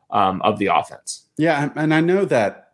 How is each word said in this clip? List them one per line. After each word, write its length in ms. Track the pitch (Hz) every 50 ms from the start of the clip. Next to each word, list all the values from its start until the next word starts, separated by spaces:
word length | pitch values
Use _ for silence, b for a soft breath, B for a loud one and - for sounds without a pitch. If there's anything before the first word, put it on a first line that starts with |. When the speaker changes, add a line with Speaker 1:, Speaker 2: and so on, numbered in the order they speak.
| _ _
Speaker 1:
um, 300 | - 104 98 95 92 - -
of 160 | 104 104 98
the 80 | 101 95
offense. 560 | 82 78 - - - - - - - - _ _ _ -
Speaker 2:
Yeah, 320 | 151 165 156 139 147 143 -
and 180 | 143 156 156 156
I 80 | 156
know 220 | 165 170 185 196 196
that, 480 | 147 147 120 104 95 - - - _